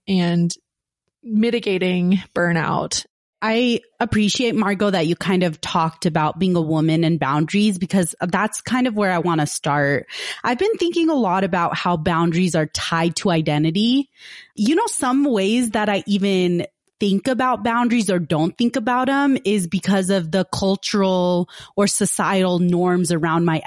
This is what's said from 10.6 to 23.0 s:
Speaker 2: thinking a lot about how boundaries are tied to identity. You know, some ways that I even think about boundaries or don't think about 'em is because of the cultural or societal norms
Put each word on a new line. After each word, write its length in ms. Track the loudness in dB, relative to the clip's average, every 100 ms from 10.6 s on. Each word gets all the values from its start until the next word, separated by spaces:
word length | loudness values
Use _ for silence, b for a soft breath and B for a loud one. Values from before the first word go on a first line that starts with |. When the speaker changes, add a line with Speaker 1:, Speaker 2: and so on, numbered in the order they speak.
| 0 0
Speaker 2:
thinking 320 | 0 0 2
a 60 | 2
lot 280 | 2 0
about 320 | 0 0 0 -2
how 220 | -2 -2
boundaries 580 | 0 0 2 2 0 0
are 100 | -2
tied 480 | -4 -4 -2 -2 -2
to 120 | -2
identity. 800 | 0 0 0 0 0 0 0 -2 B B B B -2
You 200 | 0 2
know, 120 | 0
some 380 | -2 0 2 2
ways 460 | 2 2 0 0
that 180 | -2 0
I 140 | -2 0
even 580 | 0 2 2 2 0 -4 _ _ -4
think 280 | 0 0 0
about 360 | 0 0 0
boundaries 460 | 0 0 2 2 2
or 100 | 0
don't 380 | 0 0 -2 0
think 200 | -2 0
about 320 | 0 0 0
'em 280 | 2 2 0
is 240 | 0 0 0
because 420 | -2 0 0 2
of 220 | 0 0
the 140 | -2 -2
cultural 1040 | -2 0 -2 -2 0 2 2 2 0 -2 B B -2
or 120 | 0
societal 720 | 2 -2 0 0 2 2 2
norms 520 | 2 2 2 2